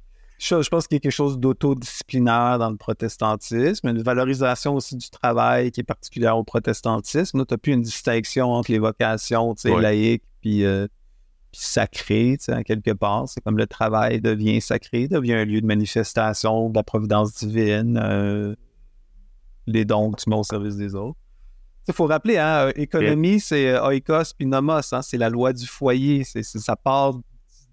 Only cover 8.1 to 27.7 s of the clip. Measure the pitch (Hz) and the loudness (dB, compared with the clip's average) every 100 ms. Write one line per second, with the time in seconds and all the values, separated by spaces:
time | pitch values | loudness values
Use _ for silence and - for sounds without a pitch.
8.1 | 117 110 135 123 120 117 110 110 - 113 | -2 0 0 0 0 0 0 0 0 -2
9.1 | 110 - 117 117 107 117 92 107 107 113 | -2 -2 0 0 -2 0 2 4 4 2
10.1 | 117 - - 107 104 98 98 101 _ _ | 0 -4 -10 -2 2 2 2 -2 _ _
11.1 | _ _ _ _ - - 117 107 - - | _ _ _ _ -14 -4 -2 -2 -4 -2
12.1 | 107 123 139 - 120 110 110 113 98 101 | 2 2 0 -2 -4 -2 -2 -2 -2 -2
13.1 | 107 131 - 107 107 104 - 113 110 117 | -2 -4 -8 -2 0 0 -2 0 2 2
14.1 | 117 113 107 107 110 - 113 - 120 139 | 0 0 0 2 0 0 -4 -2 -2 0
15.1 | 175 120 113 107 107 110 107 107 113 110 | 0 2 0 2 0 2 0 0 -2 -2
16.1 | - 110 107 110 110 113 110 - 110 107 | 0 -2 0 0 0 0 0 0 -2 0
17.1 | 107 107 - 107 113 107 104 117 117 107 | 2 0 -2 -4 0 2 2 0 0 0
18.1 | 101 101 104 104 107 - _ - - - | 0 0 -2 -4 -8 -16 _ -20 -20 -20
19.1 | - - - - - - 110 104 107 107 | -20 -20 -20 -20 -14 -2 0 2 2 0
20.1 | 101 - 107 104 107 104 101 101 98 117 | -2 -2 0 -2 -4 -6 -6 -6 -6 -8
21.1 | 156 - - - - - - - - 156 | -12 -20 -20 -20 -20 -20 -14 -6 0 2
22.1 | 156 220 196 156 151 135 139 147 165 110 | 2 2 2 2 2 2 0 -2 0 2
23.1 | 151 170 208 - 147 131 127 139 139 - | 2 4 2 2 2 2 2 2 0 2
24.1 | 156 160 - 135 135 147 156 - 127 - | 0 0 -4 -2 0 2 0 -2 -6 -4
25.1 | 120 113 117 127 123 123 - 135 127 139 | 0 0 2 0 0 -8 -2 2 2 2
26.1 | 143 131 113 - 107 - 110 135 135 139 | 2 0 -8 -8 -8 -4 -2 0 2 2
27.1 | 127 - - _ _ _ | -2 -10 -20 _ _ _